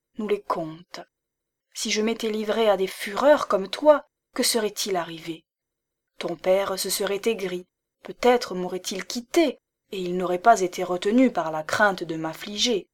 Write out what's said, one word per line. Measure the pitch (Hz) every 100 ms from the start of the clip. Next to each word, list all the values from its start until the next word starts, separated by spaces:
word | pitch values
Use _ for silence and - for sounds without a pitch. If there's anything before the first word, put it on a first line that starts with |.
| _ -
nous | 208
les | 208
compte. » | - 180 160 160 180 170 175 _ _ _ _ _ _
Si | - 226
je | 208
m'étais | 220 226 226
livrée | 220 208 214 220
à | 190
des | 190
fureurs | - 214 202 277 285 -
comme | 202 190
toi, | - 294 285 - _ _
que | -
serait-il | 240 233 208 208 214 185
arrivé ? | 165 165 165 165 _ _ _ _ _ _ _ -
Ton | 175
père | 170 185 190 196 190
se | 190
serait | - 196 196
aigri, | 226 214 190 180 - _ _ _
peut-être | - - 240 247 - 185
m'aurait-il | 180 180 - 185 -
quittée, | 247 240 339 302 - _ _ _
et | 196
il | 180 180
n'aurait | 180 180
pas | 233 208
été | 180 -
retenu | 175 180 202 240 254
par | 208 160
la | 156
crainte | 156 - 208 185
de | 170 165
m'affliger. | 160 160 208 208 233 202 -